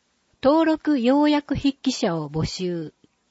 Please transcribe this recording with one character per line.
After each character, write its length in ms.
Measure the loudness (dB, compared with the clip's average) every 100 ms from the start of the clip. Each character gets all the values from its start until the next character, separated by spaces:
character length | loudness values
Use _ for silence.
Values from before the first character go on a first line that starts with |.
| _ _ _ -2
登 240 | 2 4 2
録 340 | 0 0 0
要 280 | 2 4 4
約 280 | 2 -2 -2
筆 180 | -2
記 180 | -2 -4
者 240 | -2 -2 -2
を 140 | -4
募 160 | -4 -4
集。 480 | -4 -6 -6 -8 _ _ _ _